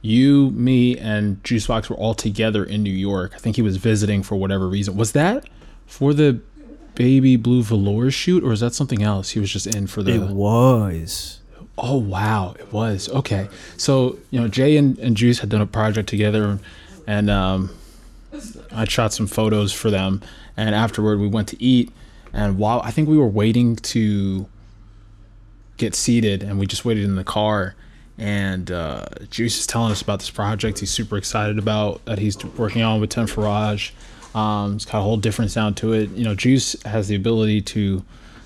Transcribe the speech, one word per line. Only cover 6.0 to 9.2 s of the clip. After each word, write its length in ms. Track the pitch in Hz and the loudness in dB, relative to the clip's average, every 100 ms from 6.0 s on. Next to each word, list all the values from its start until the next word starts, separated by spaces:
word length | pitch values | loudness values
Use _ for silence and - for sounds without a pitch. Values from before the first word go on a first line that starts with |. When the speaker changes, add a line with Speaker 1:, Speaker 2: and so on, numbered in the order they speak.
| 139 | 0
Speaker 1:
the 260 | 147 151 123 - - - - - | 4 4 2 -4 -20 -20 -20 -20
Baby 420 | - 123 135 131 127 | 0 4 6 6 4
Blue 260 | 117 123 | 4 2
Velour 480 | 110 113 101 107 127 | 2 2 2 2 0
shoot, 340 | 139 - 180 | 0 2 2
or 80 | 131 | 4
is 80 | 107 | 0
that 140 | 120 | 0
something 280 | - 139 117 | -2 -2 0
else? 280 | 104 98 | 0 0